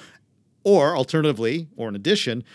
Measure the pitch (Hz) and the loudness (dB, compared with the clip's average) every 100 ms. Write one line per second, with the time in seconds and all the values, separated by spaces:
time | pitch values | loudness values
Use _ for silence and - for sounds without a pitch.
0 | - - _ _ _ _ - 202 143 165 | -20 -20 _ _ _ _ 2 4 4 0
1 | 131 160 151 113 113 156 160 - 113 101 | -2 0 0 0 -2 -4 -8 -10 -10 -6
2 | 101 202 - 117 117 | -2 -2 -2 -6 -10